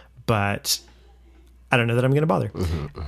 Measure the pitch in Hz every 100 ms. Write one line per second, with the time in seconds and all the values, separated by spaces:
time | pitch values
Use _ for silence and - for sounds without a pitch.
0 | - - - 110 101 101 - - - -
1 | - - - - - - - 127 117 120
2 | 127 143 160 185 110 98 90 82 71 -